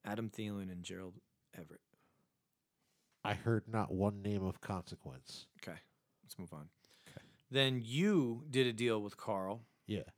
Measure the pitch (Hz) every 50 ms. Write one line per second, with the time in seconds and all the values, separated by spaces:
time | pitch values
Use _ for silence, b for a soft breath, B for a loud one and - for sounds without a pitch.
0 | _ 104 104 107 113 110 - - 110 104 104 101 98 92 90 90 87 - 92 92
1 | 92 92 92 113 _ _ _ _ _ _ - - 85 78 85 - _ _ _ _
2 | _ _ _ _ _ _ _ _ _ _ _ _ _ _ _ _ _ _ _ _
3 | _ _ _ _ _ 98 104 95 - 117 117 107 - - 110 110 104 - - 92
4 | 98 104 101 101 98 104 104 101 95 92 87 - - - 104 92 87 - - -
5 | - 147 - - - - - - - _ _ - - - 82 82 - _ _ _
6 | _ _ _ _ _ - - - 92 82 80 76 76 80 _ B B B B B
7 | B B B B B B B B B _ 127 135 135 135 131 127 117 113 120 147
8 | 180 208 208 175 139 120 117 117 151 156 127 131 131 123 117 110 120 120 113 107
9 | 104 101 - - - - 107 98 95 95 101 117 113 _ _ _ _ - 107 95
10 | - - -